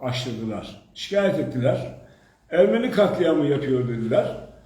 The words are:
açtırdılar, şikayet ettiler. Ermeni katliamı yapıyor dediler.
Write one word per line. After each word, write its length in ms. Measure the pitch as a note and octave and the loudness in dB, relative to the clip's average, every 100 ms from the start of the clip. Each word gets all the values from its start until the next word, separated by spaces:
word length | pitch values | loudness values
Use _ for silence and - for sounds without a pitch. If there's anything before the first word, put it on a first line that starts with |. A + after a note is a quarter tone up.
açtırdılar, 800 | B2+ A#2+ C3 A2 A2 G2+ - - - | -6 -6 -6 -6 -6 -6 -10 -16 -20
şikayet 440 | - - G3 G3 D#3 | -14 -4 0 2 0
ettiler. 560 | B2+ B2+ C3 - - - - - _ _ _ | -2 0 0 0 -4 -14 -20 -20 _ _ _
Ermeni 400 | F3 G#3 A3+ B3 | 4 4 4 0
katliamı 560 | G#3 F#3+ F3 E3 D3+ C#3+ | 2 2 2 2 2 2
yapıyor 420 | C#3 C3+ B2+ B2 | 0 0 0 0
dediler. 480 | A2+ A2+ D#3 - - - - | -4 0 0 0 -4 -14 -20